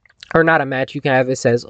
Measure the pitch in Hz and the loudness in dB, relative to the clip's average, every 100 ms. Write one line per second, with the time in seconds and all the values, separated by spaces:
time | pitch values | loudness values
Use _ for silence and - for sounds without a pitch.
0 | _ _ - 160 160 160 135 131 131 143 | _ _ -4 0 2 2 0 -4 -6 -6
1 | 143 131 127 131 127 117 | 0 0 0 0 0 0